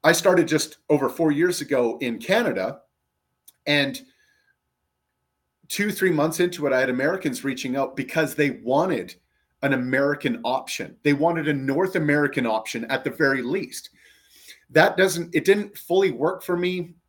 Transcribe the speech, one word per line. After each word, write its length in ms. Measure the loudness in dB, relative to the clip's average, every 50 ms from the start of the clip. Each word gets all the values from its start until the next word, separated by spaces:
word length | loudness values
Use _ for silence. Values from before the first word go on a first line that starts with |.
| 6
I 80 | 4
started 360 | 4 6 4 4 6 6 4
just 300 | 4 2 0 -2 -4 -10 _ _ _
over 180 | 2 2 2
four 240 | -2 -2 0 2 2
years 300 | 2 2 2 0 0 -2
ago 360 | -2 -2 0 2 2 0 -2 -2
in 180 | -4 -4 -4 -6
Canada, 640 | -2 0 0 2 2 0 -2 -2 -4 -4 -6 -10 _ _ _ _ _ _ _ _ _ _ _ _ _ -20 _ _ _
and 360 | 0 2 2 2 0 -4 -10 -14 _ _ _ _ _ _ _ _ _ _ _ _ _ _ _ _ _ _ _ _ _ _ _ _ _ _ _ _ _ _ _ _ _
two, 220 | -6 -4 -4 -4
three 200 | -2 0 0 0
months 300 | 2 2 0 0 2 0
into 260 | 0 -2 0 -2 -2
it, 60 | 0 0
I 60 | 0
had 80 | 0 0
Americans 560 | -2 0 0 0 -2 -2 -4 -6 -6 -4 -6
reaching 320 | -6 -6 -6 -6 -6 -2
out 180 | -2 -4 -4 -4
because 400 | -8 -10 -4 -2 -2 -2 -2 0
they 160 | 0 0 0
wanted 640 | 0 -4 -4 0 2 2 2 0 -2 -4 -4 -8 -14 _ _ _ _ _ _ _ _ _
an 100 | -2 0
American 680 | 0 0 0 0 0 0 2 0 -2 -2 -2 -4 -4 -2 -4
option. 540 | -2 -2 -2 -4 -6 -10 -10 -10 -12 -14 _ _
They 100 | 2 2
wanted 340 | 4 2 0 0 0 -2
a 60 | -2 -2
North 420 | -2 -2 -2 0 0 0 0 0
American 500 | -2 0 2 2 2 2 0 0 -2 -2
option 380 | 0 -2 -2 -4 -6 -8 -8 -4 -2
at 140 | -4 -2 -2
the 60 | -6
very 300 | -2 0 0 0 2 0
least. 500 | -2 -4 -4 -4 -6 -8 -12 -16 -16 -18 _ _ _ _ _ _ _ _ _ -20 -20 -20 -20 _ _ _
That 280 | 4 6 6 6 6
doesn't, 360 | 4 2 2 2 -4 -6 -2 -2
it 120 | 0 4
didn't 320 | 4 2 2 2 -6 -12
fully 340 | -20 -6 0 0 2 2 2
work 320 | 0 0 -2 -2 -2 -4 -4
for 140 | -4 -4
me. 380 | -2 -2 -2 -2 -4 -8 -10 -14 _ _